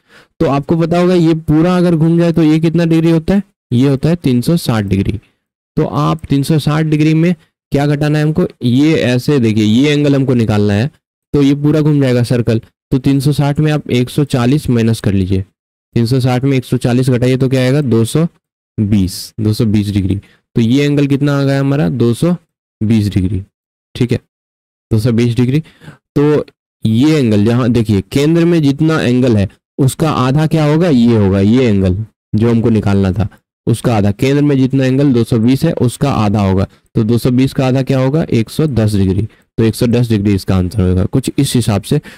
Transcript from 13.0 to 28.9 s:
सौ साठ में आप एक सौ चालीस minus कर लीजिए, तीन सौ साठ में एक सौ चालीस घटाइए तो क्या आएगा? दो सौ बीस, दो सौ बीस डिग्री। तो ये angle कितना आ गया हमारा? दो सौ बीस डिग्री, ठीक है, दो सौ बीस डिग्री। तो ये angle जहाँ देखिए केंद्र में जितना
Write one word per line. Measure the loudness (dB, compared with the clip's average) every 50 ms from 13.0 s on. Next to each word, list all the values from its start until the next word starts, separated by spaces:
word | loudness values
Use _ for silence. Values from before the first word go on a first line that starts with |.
| 0 0 0 0
सौ | 0 0
साठ | 0 0 0 0 0 0
में | 0 0
आप | -2 -2 -4 -2
एक | -2 -2 -2 -2
सौ | -2 -2 -2
चालीस | -2 -2 0 0 0 0 0 0 -2
minus | -2 0 0 0 -2 -2
कर | -2 -2 0
लीजिए, | 0 0 0 -2 -4 -4 -6 _ _ _ _ _ _ _ _ -4
तीन | -2 0
सौ | 0 0 0
साठ | 0 0 0 0 0
में | 0 0 -2
एक | -2
सौ | -2 -4 -2
चालीस | -2 0 0 0 0 0
घटाइए | 0 0 0 0 0 0
तो | 0 0
क्या | 0 0
आएगा? | 0 0 0 0
दो | 0 0 0 0 0
सौ | 0 0 -2 -2 -2 -4 _ _ _ _ _ _ _ _ -4
बीस, | -2 0 0 0 0 -2 -4 -8 -14 -14 -10 -4
दो | -2 -2 -2
सौ | 0 0
बीस | 0 0 0 0 0
डिग्री। | -2 -2 -2 -2 -4 -6 -8 _ _ _ _ _ -4
तो | -2
ये | 0 2 2 0 0
angle | 0 0 0 0 0
कितना | 0 0 0 0 0 0
आ | 0
गया | 0 0 0
हमारा? | 0 0 0 0 -2 -2
दो | -2 0 0 0 0
सौ | 0 0 -2 -2 -2 -6 _ _ _ _ _ _ _
बीस | -2 0 0 2 0 0
डिग्री, | 0 -2 -2 -2 -4 -6 -8 -12 _ _ _ _ _ _ _ _ -6
ठीक | -4 -2 -2
है, | -2 -4 -6 _ _ _ _ _ _ _ _ _ _ _ _ _
दो | -2 0
सौ | 0 0
बीस | 0 0 0 0 0
डिग्री। | 0 0 0 0 -2 -4 -6 _ _ -20 -20 -20 _ _ _ _
तो | 0 0 2 0 0 -2 -6 _ _ _ _ _ _ -4
ये | -2 0 2 2 2 2 2
angle | 2 2 2 2 2
जहाँ | 2 2 0 0 0
देखिए | 0 0 0 0 0 -2
केंद्र | -2 -2 -2 -2 0 2 2 2 2
में | 2 2 2 2
जितना | 0 0 0 0 0